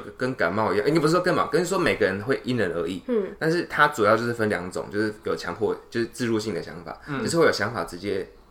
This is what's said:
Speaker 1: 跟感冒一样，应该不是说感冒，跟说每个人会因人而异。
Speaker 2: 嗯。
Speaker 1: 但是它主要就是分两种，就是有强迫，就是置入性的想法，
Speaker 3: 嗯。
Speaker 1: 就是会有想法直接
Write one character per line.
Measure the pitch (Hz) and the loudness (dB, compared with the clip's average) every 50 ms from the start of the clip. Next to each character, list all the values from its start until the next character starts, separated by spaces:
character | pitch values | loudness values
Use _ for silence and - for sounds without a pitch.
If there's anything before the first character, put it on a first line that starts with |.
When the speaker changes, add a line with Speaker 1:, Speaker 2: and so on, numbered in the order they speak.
| - 104 - | 2 -4 -6
Speaker 1:
跟 | - 131 127 127 | -4 -4 -2 0
感 | - 92 85 92 | 0 0 0 2
冒 | 110 110 98 90 | 2 2 2 2
一 | |
样， | 104 104 | 2 4
应 | 147 156 | 4 4
该 | 165 | 4
不 | 143 | 4
是 | 156 165 | 4 4
说 | 180 | 4
感 | 175 180 160 | 2 2 2
冒， | 120 - | 2 2
跟 | - - 160 180 | 2 2 0 2
说 | 165 190 | 2 0
每 | 185 165 117 98 | 0 2 2 2
个 | - 107 | 4 2
人 | 92 98 101 104 | 2 2 0 -2
会 | 127 131 - - | -2 -2 -2 -2
因 | 117 127 | -2 0
人 | 120 101 87 80 | 0 0 0 0
而 | 87 78 | -2 -2
异。 | 85 95 90 - | -4 -4 -6 -4
Speaker 2:
嗯。 | - 247 220 190 180 - - | -2 -2 0 -2 -2 -6 -2
Speaker 1:
但 | - 160 | -2 0
是 | 165 175 160 | 0 0 -2
它 | - - 156 147 147 | -2 2 2 2 2
主 | - - 104 | 4 2 4
要 | 104 113 | 4 4
就 | 113 120 | 4 2
是 | 120 117 | -2 -2
分 | 113 110 104 | 0 0 0
两 | 101 87 90 92 | 0 -2 -4 -6
种， | 85 90 52 62 | -6 -8 -8 -4
就 | 82 104 | -4 -2
是 | 110 107 104 - - | -2 -2 -4 -6 -6
有 | 98 85 | -4 -4
强 | 82 - 87 87 | -4 -4 -8 -4
迫， | - 107 92 87 - - - | -2 0 -2 -2 -4 -8 -8
就 | - 117 | -4 -4
是 | 113 | -4
置 | 110 - - 127 | -4 -4 -4 -2
入 | 113 113 107 | 0 0 -2
性 | 104 110 92 | -2 -4 -6
的 | 82 | -6
想 | - - 80 85 - | -8 -8 -12 -14 -12
法， | - - - - | -14 -14 -14 -10
Speaker 3:
嗯。 | - 143 131 110 | -8 -6 -4 -2
Speaker 1:
就 | - | 0
是 | - | 2
会 | 170 156 | 4 4
有 | 113 | 4
想 | - - 101 113 120 | 4 2 -2 -2 -2
法 | 98 - | -4 -6
直 | - - | -6 -8
接 | 87 92 101 95 95 - - - - - - | -8 -4 -4 -4 -4 -4 -6 -12 -20 -20 -18